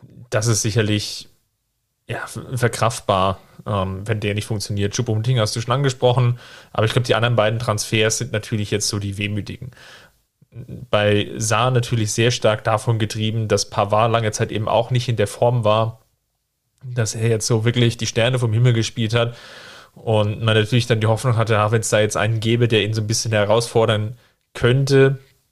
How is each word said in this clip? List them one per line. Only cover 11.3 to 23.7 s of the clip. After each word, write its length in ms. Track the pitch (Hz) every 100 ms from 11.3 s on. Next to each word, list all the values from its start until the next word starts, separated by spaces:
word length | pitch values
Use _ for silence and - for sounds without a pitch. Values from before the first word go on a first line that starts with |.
| -
Saar 360 | 110 110 123
natürlich 400 | 127 120 117 104
sehr 180 | - 117
stark 320 | 120 113 107
davon 380 | - 110 - 113
getrieben, 480 | 107 107 110 113 107
dass 200 | 101 -
Pavard 440 | - 101 104 117
lange 180 | 113 110
Zeit 220 | - 113
eben 160 | 101 110
auch 240 | 107 113
nicht 160 | 123 120
in 80 | 110
der 100 | 104
Form 380 | - 120 123 107
war, 380 | 107 113 - _ _ _ _ _ _ _ _ 131
dass 300 | 120 110 117
er 120 | 117
jetzt 180 | 113 -
so 160 | 113 113
wirklich 320 | 120 120 -
die 100 | 113
Sterne 320 | - 113 127
vom 140 | 120
Himmel 220 | 110 123 113
gespielt 400 | 107 - 113 117
hat 220 | 120 120 - - - - - -
und 480 | - 110 107 107
man 120 | 113 110
natürlich 320 | 107 123 113
dann 140 | 110
die 60 | 107
Hoffnung 300 | 110 131 113
hatte, 160 | 113
ja, 180 | 110 104
wenn's 200 | 113 107
da 100 | 110
jetzt 160 | 107 -
einen 240 | 104 113
gäbe, 260 | 110 117 120
der 160 | 113
ihn 120 | 101 113
so 80 |
ein 40 | 107
bisschen 260 | 113 120
herausfordern 840 | 107 104 110 117